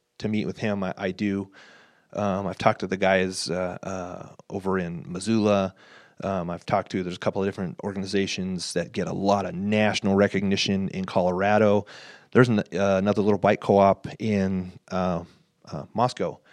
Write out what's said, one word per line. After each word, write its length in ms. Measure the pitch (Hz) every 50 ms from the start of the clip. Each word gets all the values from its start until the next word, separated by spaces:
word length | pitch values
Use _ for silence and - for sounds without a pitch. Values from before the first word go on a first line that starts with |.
| _ _ _ -
to 100 | - 110
meet 180 | 107 107 -
with 100 | - 95
him, 260 | - 117 107 101 101 95
I, 120 | 92 -
I 140 | - 101 95
do. 400 | 92 - 104 101 98 98 98 98 - - - - - - - _ _ _ _ _ -
Um, 340 | - 104 101 92 95 98
I've 100 | 92 95
talked 240 | - - 110 107 -
to 60 | 98
the 100 | 95 101
guys, 540 | 95 98 95 95 92 92 92 92 - - -
uh, 260 | 85 90 92 90 90 - -
uh, 460 | 95 95 92 90 90 90 - - - - - - -
over 300 | 87 98 95 95 95 95
in 260 | 87 85 85 85 -
Missoula. 680 | - 87 92 - 110 113 110 104 107 101 98 95 92 - _ - - - - - _ _ - -
Um, 240 | 98 95 92 85 85
I've 160 | 87 - -
talked 260 | - - 98 92 - -
to, 100 | 95 90
there's 140 | 87 90
a 40 | -
couple 220 | - - - 101 98
of 60 | 98
different 300 | 95 - 95 85 - - -
organizations 880 | 101 98 98 95 92 101 98 98 92 - - 92 92 92 87 - - -
that 200 | 87 82 - -
get 140 | 101 90
a 60 | 87 90
lot 320 | 92 98 98 101 101 95
of 100 | 90 85
national 600 | 87 98 104 107 107 107 104 95 - - 98 98
recognition 760 | 98 101 98 - 98 101 98 98 98 - - 98 98 95 -
in 160 | - 95 95
Colorado. 800 | - - 98 90 90 90 90 95 101 104 107 110 104 101 101 98 - - - - - - - _ _
There's 180 | - 117 131 123
an, 120 | 113 104
uh, 40 | - - -
another 480 | 87 98 98 98 95 95 104 101 110
little 180 | 98 107 104 92
bike 220 | - 98 110 -
co-op 460 | - - 101 98 98 98 92 - - - - -
in, 540 | 110 110 104 101 95 95 95 92 90 90 - - _ -
uh, 340 | 95 92 90 92 87 85 85 - - _ _ _ _ _ _ -
uh, 140 | - 73 71 - -
Moscow. 480 | 107 120 123 - - 95 82 69 - _ _